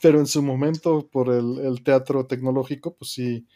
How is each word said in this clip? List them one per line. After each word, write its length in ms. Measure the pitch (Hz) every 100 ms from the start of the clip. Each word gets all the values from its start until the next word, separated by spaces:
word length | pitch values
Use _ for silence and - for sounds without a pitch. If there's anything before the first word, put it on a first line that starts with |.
pero 160 | 165 151
en 80 | 143
su 160 | 156
momento, 640 | 143 131 147 160 170 156 147
por 200 | 135 127
el, 280 | 123 120 131
el 180 | 139 123
teatro 440 | 143 135 135 139 131
tecnológico, 680 | 127 131 131 131 139 170
pues 160 | - -
sí, 340 | - 123 120 117